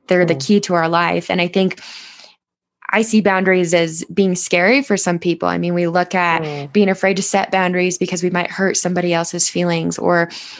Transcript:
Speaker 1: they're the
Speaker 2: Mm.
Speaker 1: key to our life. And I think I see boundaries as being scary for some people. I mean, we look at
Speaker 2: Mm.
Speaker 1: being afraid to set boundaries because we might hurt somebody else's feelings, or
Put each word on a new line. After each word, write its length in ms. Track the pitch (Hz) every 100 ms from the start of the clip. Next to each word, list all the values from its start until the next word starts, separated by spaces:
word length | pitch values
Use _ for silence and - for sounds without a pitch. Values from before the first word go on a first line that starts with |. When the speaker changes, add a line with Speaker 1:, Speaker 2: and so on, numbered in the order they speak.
| -
Speaker 1:
they're 180 | 180
the 120 | 175 143
Speaker 2:
Mm. 100 | 131
Speaker 1:
key 140 | 202
to 140 | 202
our 140 | 175 165
life. 400 | 170 170 175 -
And 100 | 185
I 80 | 175
think 320 | 190 190 - - - - - - _ _ _ _ _ -
I 120 | 202
see 180 | 226 214
boundaries 520 | 196 190 190 185 175
as 300 | 170 165 160 -
being 220 | 170 190 175
scary 440 | - 175 185 269
for 160 | 269 196
some 220 | - 175
people. 300 | 175 170 175
I 100 | 175
mean, 160 | 175
we 140 | 175 175
look 260 | 175 180
at 280 | 185 175 165
Speaker 2:
Mm. 300 | 156 147 143
Speaker 1:
being 160 | 208 196
afraid 280 | 185 190 190
to 60 |
set 260 | 190 196 -
boundaries 480 | 190 180 180 180 180
because 240 | 185 180
we 80 | 180
might 200 | 175 175
hurt 240 | - 190 -
somebody 360 | 180 180 175
else's 360 | 170 165 175 -
feelings, 500 | 170 175 170 170 170
or 300 | - 175 170 - - -